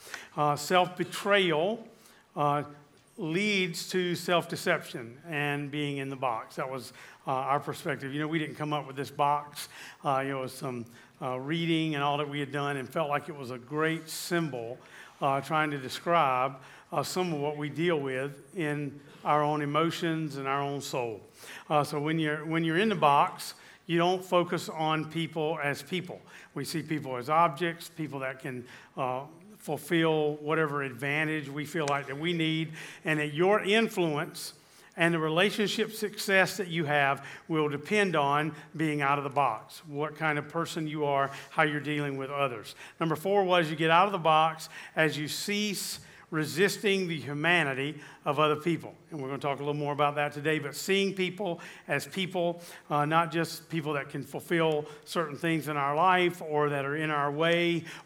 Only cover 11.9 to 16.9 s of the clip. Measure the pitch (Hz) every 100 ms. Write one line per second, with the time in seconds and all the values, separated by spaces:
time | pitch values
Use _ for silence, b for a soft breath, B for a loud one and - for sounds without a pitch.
11.9 | 147 143 143 147 143 139 147 143 139 123
12.9 | 170 147 143 143 147 123 123 117 151 160
13.9 | 160 160 - - 175 160 127 117 131 B
14.9 | B B - 143 143 139 160 151 143 127
15.9 | - 175 170 143 127 135 139 B B -